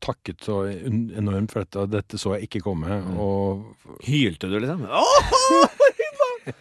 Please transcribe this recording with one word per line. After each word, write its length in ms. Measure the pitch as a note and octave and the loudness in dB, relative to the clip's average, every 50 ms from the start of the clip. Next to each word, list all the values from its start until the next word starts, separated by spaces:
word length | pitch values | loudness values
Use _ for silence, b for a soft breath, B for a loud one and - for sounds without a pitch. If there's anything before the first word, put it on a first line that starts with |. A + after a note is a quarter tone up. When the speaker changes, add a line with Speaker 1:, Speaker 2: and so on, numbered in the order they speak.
| - | -8
Speaker 1:
takket 400 | - B2 _ - - F2+ - - | -8 -8 _ -8 -12 -12 -10 -6
så 220 | - G#2+ G2 G2 | -4 -2 -2 -2
en-, 460 | G2 G2+ F2 E2 - G#2 A2 A#2 A2+ E2+ | -4 -6 -8 -6 -4 -2 -2 -2 -4 -4
enormt 380 | A2 G#2 G2+ G2 G2 G#2 G#2+ - | -4 -2 -2 0 0 -2 -2 -2
for 80 | A2 G2 | -4 -6
dette, 160 | - - G2 | -4 -4 -4
og 140 | G2+ G2 G#2+ | -4 -2 -2
dette 240 | G#2 G2 - - G#2 | -2 -4 -4 -8 -6
så 160 | - G#2 F#2+ | -4 -4 -4
jeg 140 | G#2 G2+ G#2 | -4 -6 -6
ikke 140 | - A2 F#2 | -8 -6 -4
komme, 220 | G#2 F#2+ D#2+ D#2 E2+ | -4 -4 -4 -4 -4
Speaker 2:
Mm. 280 | G2+ G#2 F#2 F#2 F#2 F#2+ G#2+ | -4 -4 -4 -4 -4 -4 -2
Speaker 1:
og 800 | G2 G2 G2 G2 G2 G2 G2 G#2+ A2 G2+ _ _ - - - - | -2 -2 0 0 -2 -2 -4 -8 -14 -20 _ _ -20 -20 -12 -4
Speaker 2:
Hylte 480 | A2+ C#3 D3+ C3+ G#2 E2 - - F#2 | -2 0 2 2 0 0 -4 -6 -2
du, 80 | F#2+ G#2+ | -2 -2
liksom? 240 | A2+ C3 E3 F#3 B2 | -2 -2 -4 -4 -4
Åh! 840 | F#2+ - F3 C#4 A4 C5+ D5 - - - B4+ C5 C5 C5+ C#5 C#5+ - | -2 0 2 4 6 6 6 6 6 2 2 4 4 6 6 6 4
Speaker 1:
<laughs> 160 | - - C5+ C5+ - - A#4 D5+ D5 C#5 C#5+ B4+ B4 A#4 - - A#2+ - | 4 6 4 4 4 2 -6 -4 0 0 0 0 -2 -8 -10 -14 -14 -12